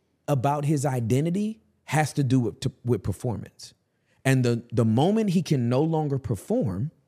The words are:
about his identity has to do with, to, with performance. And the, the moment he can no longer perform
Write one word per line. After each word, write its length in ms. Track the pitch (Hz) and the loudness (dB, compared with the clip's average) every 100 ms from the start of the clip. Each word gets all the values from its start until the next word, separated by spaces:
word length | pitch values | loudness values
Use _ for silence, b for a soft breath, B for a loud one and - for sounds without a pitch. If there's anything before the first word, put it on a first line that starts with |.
| _ _ - | _ _ -4
about 380 | 143 139 147 143 | 0 0 0 0
his 200 | 156 139 | 0 0
identity 720 | 131 113 127 160 185 214 220 _ _ - | -2 0 2 2 -2 -4 -6 _ _ -4
has 280 | 156 151 | 0 0
to 100 | - | 0
do 160 | 135 131 | 2 2
with, 200 | 113 - | 0 -2
to, 100 | - - | -6 -4
with 180 | 117 120 | -2 -2
performance. 720 | - 95 127 92 92 - - - _ _ _ _ | -2 -6 -6 -6 -10 -16 -20 -20 _ _ _ _
And 200 | - 135 | 0 2
the, 200 | 123 117 - | 2 0 -2
the 140 | 113 113 | 0 2
moment 460 | 110 165 220 214 | 4 2 2 2
he 100 | 180 | 0
can 280 | - 143 120 | 0 0 0
no 120 | 127 | 0
longer 380 | 160 160 151 135 | 0 0 -2 -4
perform 720 | - 104 - 233 143 92 143 - | -4 -6 -4 -2 -2 -4 -6 -10